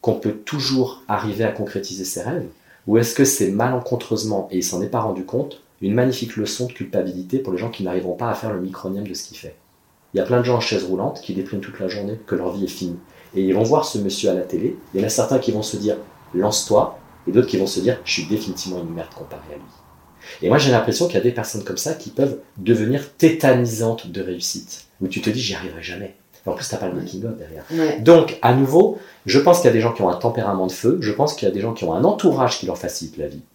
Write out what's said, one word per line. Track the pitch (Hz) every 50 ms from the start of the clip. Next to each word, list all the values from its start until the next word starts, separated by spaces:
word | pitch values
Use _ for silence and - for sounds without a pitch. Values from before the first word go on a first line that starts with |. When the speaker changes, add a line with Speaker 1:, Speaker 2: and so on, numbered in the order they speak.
Speaker 1:
qu'on | - 117 107
peut | - - 110 -
toujours | - - - - 143 127 131 135 131 123 - - - -
arriver | - 104 101 113 107 98 104 113
à | 104
concrétiser | - - 104 - - 98 98 - 90 98 95
ses | 92 - - -
rêves ? | 120 160 175 - 85 - _ _ _ - _ _
Ou | 104 104
est-ce | 117 117 117 -
que | - 139
c'est | 135 - - 104 95
malencontreusement, | 95 104 117 127 127 123 120 - 123 113 - - 117 107 110 110 104 98 90 87
et | 95
il | 92 90
s'en | - 95 90
est | 95
pas | 92 110 120
rendu | 110 110 92 95 92
compte, | - - 127 151 - - - _ _ _ _
une | 98 98 104
magnifique | 117 123 131 123 - 120 117 -
leçon | 110 107 104 - - 123
de | 123 -
culpabilité | - 104 - - - - - - 90 90 - - 135
pour | - 190 185
les | -
gens | - 117
qui | - - 98
n'arriveront | 90 87 92 90 92 -
pas | - 120 117
à | 101
faire | - - 110 107
le | 90
micronième | 90 95 92 - - 95 95 98 104
de | 98 87
ce | - -
qu'il | - -
fait ? | - - 78 - _ _ _ _ _ _ _ _ _ _ _ -
Il |
y | 98
a | -
plein | - 127 120
de | 120
gens | 123 123
en | 117
chaise | 110 - 110 95 87
roulante | 90 92 92 104 139 - -
qui | - - 95
dépriment | 95 95 - - 98
toute | - - - -
la | 98
journée, | 92 92 104 101 101 110 110 -
que | - 101
leur | 85 87 92
vie | 90 101 98
est |
finie. | 90 - - 95 87 87 - - - - - - - -
Et | 95
ils | 95 95 90
vont | 101 113
voir | 113 143 156 151
ce | - - 110
monsieur | 98 95 95 - - 98
à | 90
la | 90
télé, | 90 - - 82 110 - - - - - -
il | 95
y | 104
en |
a | 107
certains | - - 120 - 135
qui | - - -
vont | 104 107
se | 107 - -
dire, « | 95 101 104 - - - - - - - - -
Lance-toi », | 90 98 104 104 - - - - 110 - - - - - - - - -
et | -
d'autres | 90 120 123
qui | - -
vont | 95 95
se | - - -
dire, « | - 123 - - -
Je | - -
suis | - 82
définitivement | 80 104 104 - - - - - 95 92 90
une | 85 82 82
merde | 82 82 - -
comparé | - 76 71 78 76 73 76
à | 76
lui. » | 73 71 - - - _ _ - _ _ _ _ _ - - - -
Et | - -
moi, | 123
j'ai | 151 135 135
l'impression | 123 110 110 - - - 175
qu'il | 175 -
y | 98
a | 98
des | 123
personnes | 120 120 110 - - 107 92
comme | - 92
ça | - - 151 160
qui | - - 110
peuvent | - - 139 139 - - - _ _
devenir | 107 95 - 120 104 107 113 131 175 - - -
tétanisantes | _ 165 160 160 160 - 131 127 123 120 117 110 107 113 113 113 - - 92
de | 85 98
réussite. | 92 92 90 87 87 - - 92 - - - - - _ _ _
Mais | 95 92
tu | - -
te | - 110
dis, « | 110 127
J'y | 120 104 98
arriverai | - 92 87 80 82 82
jamais. » | 85 90 87 101 - - _ _ _ _ - _
Et | 95
en | -
plus, | - -
t'as | - 110
pas | - 95
le | 92 90
Speaker 2:
Ouais. | 87
Speaker 1:
making-of | - - - - 107 113 113
derrière. | - 85 76 80 78 - -
Speaker 2:
Ouais. | 160 165 160 156 147 -
Speaker 1:
Donc, | 110 160 170 160 156 - - -
à | - 120 123
nouveau, | 131 139 131 139 170 214 214 - - - - - - _
je | - - 139
pense | 147 175 175 -
qu'il | -
y | 127
a | 113
des | 113
gens | 110 117 117
qui | -
ont | 101 87
un | 87
tempérament | - - 117 113 113 101 101 98 95 92
de | 92
feu, | - - - 117 160 185
je | - 107
pense | 101 - 139 151 -
qu'il | - -
y | 98
a | 95
des | 98
gens | 104 117 113
qui | - 101
ont | 85 80
un | 90 123
entourage | 190 214 - - 175 131 131 127 - - -
qui | -
leur | - 85
facilite | - - - - - 82 78 -
la | - 73
vie. | 71 69 - - _